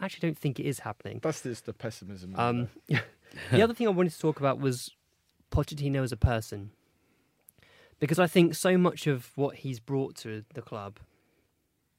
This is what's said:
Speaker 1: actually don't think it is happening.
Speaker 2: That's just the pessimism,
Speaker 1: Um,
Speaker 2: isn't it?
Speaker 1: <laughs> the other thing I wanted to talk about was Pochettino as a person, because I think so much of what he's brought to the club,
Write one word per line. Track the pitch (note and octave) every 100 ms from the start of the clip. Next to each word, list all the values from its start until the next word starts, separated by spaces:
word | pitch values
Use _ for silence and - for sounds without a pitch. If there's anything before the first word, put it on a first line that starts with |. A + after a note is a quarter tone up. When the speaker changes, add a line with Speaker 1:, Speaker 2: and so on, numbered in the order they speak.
Speaker 1:
actually | F#3+ - E3
don't | D3
think | D3 C3
it | C#3+
is | C3
happening. | A2 - G2+ A2
Speaker 2:
That's | D#3+ -
just | B2+ A2+ -
the |
pessimism, | - A2+ - F#2+ F#2+ F2+ G2
Speaker 1:
Um, | A#2+ A#2+ A#2+ - -
Speaker 2:
isn't | B2+
it? | - _ _
Speaker 1:
<laughs> | - -
the | C3
other | A3+
thing | A3+ A3
I |
wanted | F3+ F3+
to | -
talk | D#3 C#3+
about | C#3 B2
was | C3+ B2 - - _ _ _ _ _
Pochettino | D#3 C#3+ D3 C#3+ C3+
as | C3
a | A#2
person, | C3+ A2+ - G#2 G#2 - _ _ _ _ _ _ _ _ _ _ _ -
because | D3 E3
I | F3
think | F#3 E3+ D#3
so | F3+ F#3
much | F3+ D#3 D#3
of | B2+ - -
what | C#3 -
he's | C3+ A2+
brought | A#2 C3+ C3+ -
to | A2+ G#2+ G#2+
the | -
club, | - A2 G2+ G#2 - _ _ _ _ _ _ _ _